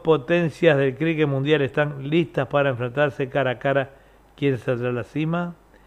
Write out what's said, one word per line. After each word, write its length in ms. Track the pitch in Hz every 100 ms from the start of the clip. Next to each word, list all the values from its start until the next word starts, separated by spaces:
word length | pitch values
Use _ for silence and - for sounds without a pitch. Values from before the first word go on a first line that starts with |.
potencias 720 | - 151 127 175 170 - 165 143
del 180 | 139
cricket 320 | 123 160 160 151
mundial 360 | 135 139 151
están 480 | 135 - 147 143 135
listas 380 | 160 156 - 127
para 200 | 143 139
enfrentarse 600 | 120 123 123 147 - 131
cara 220 | 143 131
a 60 | 120
cara. 320 | 139 139 131 - - _ _ -
¿Quién 220 | 143 127
saldrá 320 | - 120 123
a 20 |
la 120 | 123
cima? 500 | 113 143 156 170 175 170 _ -